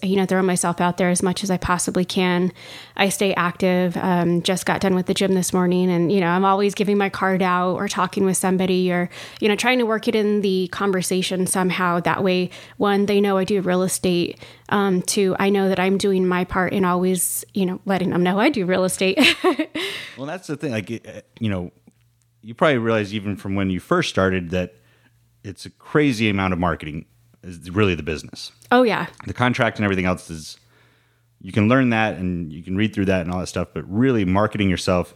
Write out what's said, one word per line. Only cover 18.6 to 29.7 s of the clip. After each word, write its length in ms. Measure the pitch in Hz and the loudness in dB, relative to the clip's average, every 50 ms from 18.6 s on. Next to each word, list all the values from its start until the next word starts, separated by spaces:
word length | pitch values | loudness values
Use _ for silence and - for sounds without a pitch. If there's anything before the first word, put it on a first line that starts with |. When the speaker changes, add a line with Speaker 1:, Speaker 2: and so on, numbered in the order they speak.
| 180 | 0
Speaker 1:
real 160 | 175 185 190 185 | 0 0 2 0
estate. 360 | 185 185 - 196 190 190 320 262 339 330 - - | 0 0 0 0 0 2 2 2 2 2 2 0
<laughs> 260 | 359 285 - 320 - - 311 370 403 403 - - - - | 0 0 0 -4 -6 -6 -8 -8 -8 -8 -10 -14 -14 -14
Speaker 2:
Well, 100 | 117 135 | -12 -10
that's 200 | 147 170 190 - | -10 -10 -10 -8
the 80 | - 147 | -8 -8
thing. 160 | - 160 143 | -6 -4 -4
Like, 200 | 113 110 92 - | -4 -4 -4 -6
uh, 300 | 117 107 - 107 82 104 - _ - - | -8 -10 -10 -14 -18 -18 -18 _ -10 -4
you 100 | 113 107 | -4 -2
know, 220 | 98 90 87 87 - _ _ _ _ _ _ _ _ _ _ _ _ _ | -2 -2 -6 -8 -12 _ _ _ _ _ _ _ _ _ _ _ _ _
you 120 | - 110 117 | -20 -10 -2
probably 240 | - 180 160 139 | 2 2 4 4
realize 340 | 120 113 113 113 107 104 95 104 | 4 2 2 2 2 0 -2 -4
even 220 | 110 95 104 98 | -6 -4 -4 -6
from 200 | 95 - 101 95 | -6 -4 -4 -2
when 160 | 101 98 95 | 0 0 0
you 80 | 92 87 | 0 -2
first 300 | - - 175 180 151 - | 0 0 0 0 0 0
started 420 | - 98 95 95 92 92 87 80 | 2 2 2 2 2 0 -2 -2
that 240 | 92 90 90 90 - _ _ _ _ _ _ _ _ _ _ _ _ _ - | -2 -2 -2 -4 -8 _ _ _ _ _ _ _ _ _ _ _ _ _ -16
it's 220 | 104 92 - - | -16 -16 -16 -18
a 40 | - | -20
crazy 580 | - _ - - - 151 151 139 120 104 113 107 | -20 _ -8 -2 2 2 2 2 2 2 0 0
amount 240 | 98 98 95 95 92 | 2 2 0 0 0
of 60 | 82 | 0
marketing 460 | 87 85 78 - 78 76 76 80 - _ _ _ _ _ _ _ - | 0 0 -2 -2 -6 -10 -10 -12 -12 _ _ _ _ _ _ _ -18
is 260 | 92 87 82 - 90 | -18 -18 -16 -10 -4
really 240 | 85 101 107 95 87 | 2 2 4 4 2
the 80 | 78 | 0
business. 500 | 73 80 78 69 - - - - - - - _ - - | -2 -6 -6 -6 -8 -12 -16 -16 -16 -18 -18 _ -2 2
Speaker 1:
Oh, 100 | 247 247 | 2 4
yeah. 260 | 254 220 180 147 165 - - - - | 4 2 0 -2 -4 -8 -12 -14 -12
Speaker 2:
The 60 | 101 101 | -8 -2
contract 440 | - 123 123 120 - 123 110 | 0 0 2 2 2 0 0